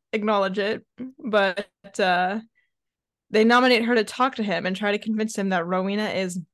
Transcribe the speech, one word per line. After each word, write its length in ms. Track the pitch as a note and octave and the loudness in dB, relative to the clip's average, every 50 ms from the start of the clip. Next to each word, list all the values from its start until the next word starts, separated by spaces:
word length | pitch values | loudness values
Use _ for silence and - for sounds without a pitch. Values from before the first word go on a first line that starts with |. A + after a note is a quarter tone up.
| _ - | _ -6
acknowledge 460 | - A3 G#3 A3 G#3+ G3+ F#3+ F#3+ F#3 | -6 -2 0 2 2 2 2 0 0
it. 260 | G#3 G3 G#3+ - - _ _ _ - B3+ C4 C4 - | -2 -2 -2 -4 -6 _ _ _ -16 -16 -16 -14 -12
But, 480 | - A3 G#3+ G#3 G3 F#3+ F3 G3+ G#3 _ _ _ _ G3 - - | -8 0 2 2 2 2 0 -4 -8 _ _ _ _ -14 -4 0
uh, 400 | G3 F3+ F3 F3 F3+ F#3 G3+ A3 A3+ _ _ _ _ _ _ _ _ _ _ _ _ _ _ _ _ - | 0 2 2 2 0 -2 -2 -6 -8 _ _ _ _ _ _ _ _ _ _ _ _ _ _ _ _ -2
they 140 | - G#3+ A3 | 2 4 4
nominate 400 | A3+ A#3+ B3 B3+ B3+ B3 A3 A#3 | 6 6 6 6 6 4 4 2
her 100 | A3+ B3 | 2 2
to 80 | A3+ G#3 | 2 0
talk 320 | - - - B3+ C4+ C4 | -2 0 0 0 0 0
to 80 | A#3+ G#3+ | -4 -4
him 220 | G3+ E3+ E3+ - | -2 -2 -2 -2
and 100 | F#3 F#3+ | -4 -4
try 160 | F#3+ G#3+ G3+ | -2 -2 -2
to 60 | G3+ | -2
convince 400 | G#3 - A3 G#3+ G#3+ A3 A3 - | -2 -2 -4 -2 -2 -2 -4 -2
him 120 | G#3 G3 G3 | -4 -2 0
that 160 | F#3 F3 E3 | 0 0 0
Rowena 440 | F3 F#3 F#3 F#3+ G3 G3+ G#3 G#3+ F#3+ | 0 -2 -2 -2 -2 -2 -2 -4 -2
is 300 | - F#3 F#3+ F3+ F3 F#3 E3 _ | -2 -2 -4 -4 -6 -8 -10 _